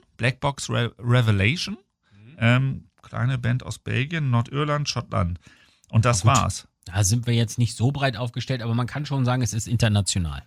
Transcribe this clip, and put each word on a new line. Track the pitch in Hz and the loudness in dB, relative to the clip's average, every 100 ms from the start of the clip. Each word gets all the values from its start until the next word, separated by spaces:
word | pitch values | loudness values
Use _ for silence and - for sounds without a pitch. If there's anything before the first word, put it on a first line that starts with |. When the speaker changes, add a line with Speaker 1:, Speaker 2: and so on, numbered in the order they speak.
| _ - | _ -4
Speaker 1:
Black | 120 131 | -2 -2
Box | 143 139 - | -4 -4 -4
Re-, | 117 117 - | -2 -2 -4
Revelation. | 120 123 113 101 104 175 - 339 _ _ _ | 2 4 4 4 4 2 -4 -10 _ _ _
Speaker 2:
Mhm. | 101 110 165 | -20 -20 0
Speaker 1:
Ähm, | 117 127 135 - - _ | 4 4 2 -4 -12 _
kleine | - 110 120 127 | -10 -4 -2 0
Band | 120 127 | 0 -2
aus | - - | -4 -10
Belgien, | - 113 143 165 139 | -4 -2 -2 -2 0
Nordirland, | 120 123 143 151 147 143 | 0 0 -2 -2 -2 -2
Schottland. | 120 - 107 87 90 - _ _ _ _ | -6 -4 0 0 -2 -12 _ _ _ _
Und | 113 123 | 2 4
das | 117 | 4
Speaker 2:
Na | 113 | 4
gut. | 127 | 4
Speaker 1:
war's. | 95 - - _ - | 2 -4 -12 _ -6
Speaker 2:
Da | 95 | -2
sind | 98 120 120 | 0 0 0
wir | 117 | 0
jetzt | 113 - | 0 0
nicht | 120 - | -2 0
so | 120 | 0
breit | 139 135 110 | 0 -2 -2
aufgestellt, | 123 127 - 127 | -6 -6 -6 -4
aber | 117 | -2
man | 117 120 | -2 -2
kann | 143 151 | -4 -4
schon | 139 | 0
sagen, | 123 127 | 0 2
es | 117 | 0
ist | 113 - | -2 -2
international. | 113 117 104 95 98 82 67 | 0 2 2 2 -2 -4 -6